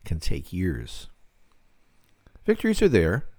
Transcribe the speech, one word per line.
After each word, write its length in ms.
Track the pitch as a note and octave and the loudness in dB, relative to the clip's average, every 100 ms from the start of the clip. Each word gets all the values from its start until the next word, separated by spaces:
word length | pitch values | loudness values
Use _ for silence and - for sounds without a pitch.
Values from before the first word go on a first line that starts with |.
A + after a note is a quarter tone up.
can 160 | - D#2+ | -6 -4
take 320 | - D2 - | -2 -2 -4
years. 560 | F2 F#2 B1+ A1+ - - - - _ _ _ _ _ _ _ _ _ _ - | -4 -2 -4 -8 -14 -16 -20 -20 _ _ _ _ _ _ _ _ _ _ -6
Victories 380 | - A3 A3 G#3 | -2 0 0 2
are 80 | G3 | 4
there, 400 | A2+ D#2+ A2 - | 4 4 0 -4